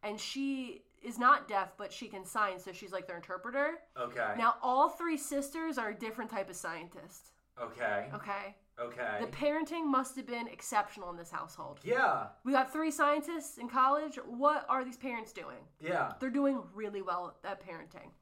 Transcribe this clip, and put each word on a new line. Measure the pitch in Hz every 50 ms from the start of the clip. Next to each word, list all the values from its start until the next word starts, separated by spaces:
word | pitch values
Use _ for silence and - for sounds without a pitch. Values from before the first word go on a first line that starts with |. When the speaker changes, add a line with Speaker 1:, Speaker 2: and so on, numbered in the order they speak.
| -
Speaker 1:
and | 208 208 214
she | - - - 269 277 277 269 262 254 247 - - _ _ _ _ -
is | 247 233 -
not | 247 254 294 285 277 -
deaf, | 214 196 190 185 - -
but | 208 - -
she | - 240
can | 208 190 196 190
sign, | 180 - 226 214 202 185 185
so | - 196
she's, | 180 - - 185 185
like, | 185 180
their | - 180
interpreter. | 170 170 - 185 185 185 240 240 277 285 302 339 330 - _ _ 254
Speaker 2:
Okay. | 247 240 240 247 226 214 208
Speaker 1:
Now, | 233 226 233 - - -
all | 254 254 262 294 330
three | 339 - 339 339 320
sisters | 294 - - 285 277 277 277 - 320 330 320 294 254
are | 226 208
a | 208
different | 208 233 220 220 247 226 220
type | 226 214 196 190
of | 180
scientist. | 180 - 175 165 165 160 175 - 180 156 - - - - - _ _ _ _ _ -
Speaker 2:
Okay. | 120 113 117 117 120 110 104 101 101 131 139
Speaker 1:
Okay? | 208 - 208 202 202 202 196 202 _ _ _ _ -
Speaker 2:
Okay. | 120 - - 120 123 110 104 208
Speaker 1:
The | 233
parenting | - - - 285 294 294 311 330 311 320 339 330
must | 294 269 262 262 254 -
have | 262 254
been | - 240 233 233 233
exceptional | - - - - - 208 202 - - 208 190 175
in | 175
this | 170 170 165
household. | - 160 - 160 - - 156 139 147 - -
Speaker 2:
Yeah. | 196 240 262 254 - - - - - - - _
Speaker 1:
We | 247 277
got | 262 262 262 -
three | 302 320 320
scientists | 302 311 302 285 294 302 294 311 339 320 285 - - -
in | 240 240
college. | 226 269 254 262 277 302 302 302 254 254 -
What | - 240 240 269 294 302 285 - -
are | 254 269 254
these | 254 240
parents | - - - 240 233 220 214 -
doing? | - 160 143 123 120 - - _ _
Speaker 2:
Yeah. | 156 160 180 - - - - -
Speaker 1:
They're | 262 262
doing | 240 285 277 277 269 240 190 175 185
really | 202 220 202 202 202 190
well | 185 175 - - - - - -
at | 185 196 190 180
parenting. | 185 170 160 156 139 - - - - - -